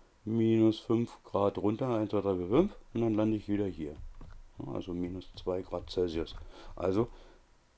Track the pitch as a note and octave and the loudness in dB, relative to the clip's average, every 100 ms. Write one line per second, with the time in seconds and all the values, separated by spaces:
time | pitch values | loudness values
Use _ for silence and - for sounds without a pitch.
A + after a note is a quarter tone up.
0 | - _ G#2 A2+ A2+ A2 A2 G#2+ - A2+ | -18 _ -4 2 4 6 6 4 2 0
1 | A#2 - - F#2+ G2+ F#2+ F#2+ A2 C3 A2+ | 0 -6 -4 2 2 2 0 0 0 0
2 | G#2+ G#2 G2 F#2 F2+ B2 G3+ - - A#2 | 0 0 2 0 2 4 4 0 -8 -2
3 | A2+ G#2+ A2 G#2+ G#2 G2+ G2+ E2 D2+ D2+ | 0 2 2 0 0 0 0 -4 -8 -10
4 | - - - - - - - G#2 F#2 F2 | -14 -14 -16 -16 -18 -12 -8 -8 -6 -4
5 | F2 F#2 - - - F#2 F#2 F2+ - - | -4 -6 -12 -10 -4 -4 -4 -6 -4 0
6 | F2+ D#2+ D#2 - - - - - F#2 F#2+ | 0 0 -4 -8 -14 -16 -14 -2 0 2
7 | B2 - - - _ _ _ | 0 -2 -20 -20 _ _ _